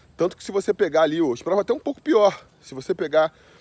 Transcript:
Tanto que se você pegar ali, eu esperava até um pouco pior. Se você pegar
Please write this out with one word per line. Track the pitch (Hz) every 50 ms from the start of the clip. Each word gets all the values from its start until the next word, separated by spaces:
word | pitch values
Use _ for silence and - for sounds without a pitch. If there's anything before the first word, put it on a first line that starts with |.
| _ _ _ -
Tanto | 165 185 -
que | - -
se | -
você | 196 196 190 - 202
pegar | - 202 160 143 160 165
ali, | 156 151 165
eu | 165 135 120
esperava | 120 - 160 180 208
até | 190 - 240
um | -
pouco | - 285 277 -
pior. | - - 269 220 208 196 - - - _ _ _
Se | - - 135
você | 135 131 - 185
pegar | 175 180 147 147 156 156 160 - _ _ _ - _